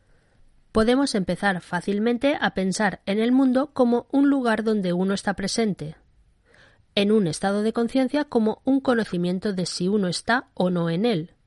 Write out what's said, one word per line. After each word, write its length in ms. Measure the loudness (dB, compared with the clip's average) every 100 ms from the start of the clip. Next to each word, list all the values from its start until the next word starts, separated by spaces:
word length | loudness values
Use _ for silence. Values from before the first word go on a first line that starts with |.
| _ _ _ _ -20 _ _
Podemos 440 | 0 2 2 2 0
empezar 440 | -2 -2 -2 -2
fácilmente 800 | -4 -6 -4 -2 0 0 0 0
a 140 | -2
pensar 480 | -2 -2 0 -2 -2 -4
en 140 | 0
el 140 | 2
mundo 380 | 4 4 2 0
como 340 | 0 2 2 0
un 180 | 2 2
lugar 340 | 2 0 0
donde 300 | 0 0 0
uno 200 | 0 0
está 200 | -2 -4
presente, 640 | -4 -4 -2 -2 -2 -8 -14 _ _ _ _ _ _ -20 _ _ 0
en 160 | 2
un 160 | 2 2
estado 360 | -2 -2 0
de 100 | -2
conciencia 500 | -2 0 0 0 0
como 380 | 0 0 0 0
un 160 | 0 0
conocimiento 720 | 2 0 0 -2 -2 -2 -4
de 140 | -4 -4
si 240 | -4 -2
uno 180 | 0 0
está 400 | -4 -2 -2 -2
o 160 | -2 -2
no 200 | 0 -2
en 160 | 0 0
él, 280 | -2 -6 _